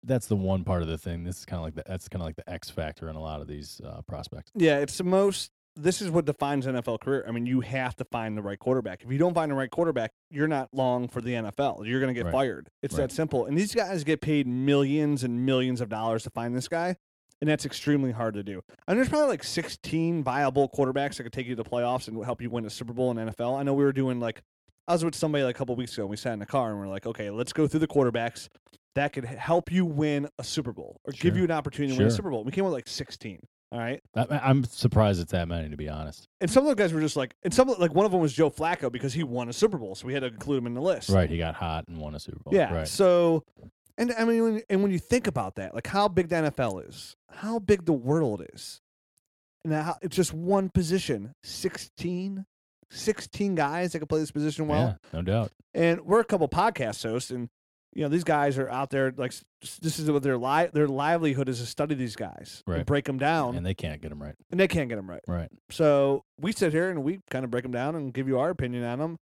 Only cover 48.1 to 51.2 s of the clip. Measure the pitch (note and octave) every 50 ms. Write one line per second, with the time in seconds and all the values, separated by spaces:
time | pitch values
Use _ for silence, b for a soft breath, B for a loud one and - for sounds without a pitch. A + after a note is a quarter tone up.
48.1 | D3 E3 D#3+ B2+ G#2 G2 D#2 - - - - - - - _ _ _ _ _ _
49.1 | _ _ _ _ _ _ _ _ _ _ _ E3 D#3 D3+ D3+ E3+ E3+ - - F3
50.1 | - F3+ F3+ - - D#3 E3+ F3+ G3+ G3 F#3+ F#3 - F#3+ F3+ D#3 F3+ F#3+ - -
51.1 | C#3 G#2